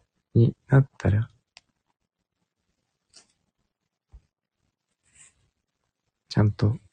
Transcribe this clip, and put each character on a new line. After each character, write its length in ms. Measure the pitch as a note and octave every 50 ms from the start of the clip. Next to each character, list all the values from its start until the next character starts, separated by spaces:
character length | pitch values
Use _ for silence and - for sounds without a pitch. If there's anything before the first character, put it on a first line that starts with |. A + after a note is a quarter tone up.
| _ _ _ _ _ _ _
に 200 | A#2 A#2 - - - _ _
な 120 | C#3 C3+
っ 100 | C3+ - _ _
た 100 | - F#2+
ら、 220 | G2+ G#2 A2+ - - _ _ _ _ - _ _ _ _ _ _ _ _ _ _ _ _ _ _ _ _ _ _ _ _ _ _ _ _ _ _ _ _ _ _ _ - _ _ _ _ _ _ _ _ _ _ _ _ _ _ _ _ _ _ - - - _ _ _ _ _ _ _ _ _ _ _ _ _ _ _ _ _ _ _ - - _ _ _ _ _ _ _ _ _ _ _ _ _ _ _ _ _ _ _ _
ち 100 | - -
ゃ 40 | G#2
ん 80 | G#2+
と 280 | - - - G#2 A#2 - - _